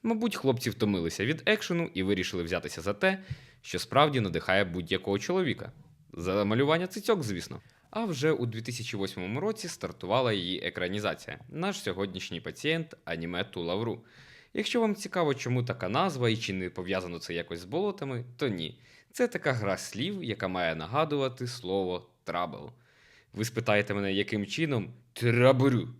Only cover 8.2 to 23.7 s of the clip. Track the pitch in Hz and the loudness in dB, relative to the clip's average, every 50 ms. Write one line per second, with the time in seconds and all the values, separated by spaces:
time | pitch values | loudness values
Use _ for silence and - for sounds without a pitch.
8.2 | 135 160 156 - 123 117 107 110 113 127 120 117 113 - - 101 98 95 - - | 2 2 2 2 0 -4 -4 -6 -6 -6 -8 -8 -8 -8 -4 -4 -4 -4 -4 -6
9.2 | 90 92 107 135 175 214 220 214 - 175 - - - 90 80 - - 90 104 127 | -6 -4 -4 -2 -2 -4 -4 -4 -8 -10 -8 -8 -8 -10 -8 -8 -2 2 2 2
10.2 | 131 120 107 98 87 87 92 - - 87 - 90 90 90 95 104 104 98 80 - | 4 2 2 0 0 -2 -4 -2 -4 -4 -4 -2 -4 -2 -2 -2 -2 -2 -2 -4
11.2 | - - 71 - - - - 151 175 196 190 - - 104 90 92 98 101 90 95 | -8 -12 -12 -14 -14 -12 -8 -4 -4 -4 -4 -4 -4 -4 -2 -2 -4 -4 -4 -8
12.2 | - - 90 82 - 85 80 - - 147 160 165 160 160 - - _ - 82 82 | -8 -8 -10 -8 -8 -8 -10 -4 -2 0 0 0 -2 -6 -10 -16 _ -6 -6 -4
13.2 | 82 85 90 87 98 - - 92 85 85 90 101 117 117 - 120 - - - - | -4 -4 -2 -2 -4 -4 -4 -6 -2 -2 0 0 0 -2 -4 -6 -10 -20 -20 -20
14.2 | - - - - - _ _ - 214 - - 247 226 214 208 202 - 190 - 185 | -20 -20 -20 -20 -20 _ _ -2 -2 0 2 2 2 2 0 -2 -4 -4 0 0
15.2 | 170 147 139 120 - 131 123 127 120 120 - - 95 90 104 139 180 196 156 131 | 2 2 2 0 0 0 0 2 2 0 -2 -2 -2 0 2 2 2 2 2 2
16.2 | 120 117 110 113 - - 95 92 92 90 - - 90 90 92 92 90 87 87 82 | 4 4 4 2 0 -2 -2 -2 -2 -4 -4 -6 -4 0 0 0 0 -2 -8 -8
17.2 | - - 85 85 85 - 85 82 90 92 117 165 202 208 190 202 156 139 127 120 | -6 -4 -4 -4 -4 -4 -6 -8 -8 -4 -4 -2 -2 -2 -4 -4 -6 -6 -4 -6
18.2 | 123 - - - 151 131 104 87 80 76 - - - - - - - _ _ - | -6 -8 -6 -2 -2 0 0 -2 -4 -6 -8 -12 -20 -20 -20 -20 -20 _ _ 0
19.2 | 247 240 - - - 151 127 117 107 98 92 90 - - - 95 131 185 208 190 | 0 0 0 -2 0 0 0 2 2 0 0 -2 -2 -8 -6 -4 -4 -4 -4 -4
20.2 | 170 123 101 - - 92 92 92 90 82 80 80 78 - 113 143 160 156 147 143 | -4 -4 -4 -2 -2 -2 0 0 0 0 0 0 -4 -2 0 0 0 2 0 0
21.2 | 135 131 123 - 127 120 120 - - 90 95 98 95 90 90 90 - - _ _ | 0 -2 -2 -4 -8 -8 -8 -8 -4 0 0 2 2 2 -2 -4 -6 -10 _ _
22.2 | _ - 82 87 90 85 69 - - - - _ _ _ _ _ _ - - - | _ -4 -2 -2 -2 -2 -4 -10 -14 -16 -18 _ _ _ _ _ _ -20 -20 -20
23.2 | _ _ - 101 110 117 - 120 117 - | _ _ -4 -4 -4 -2 -2 -2 2 4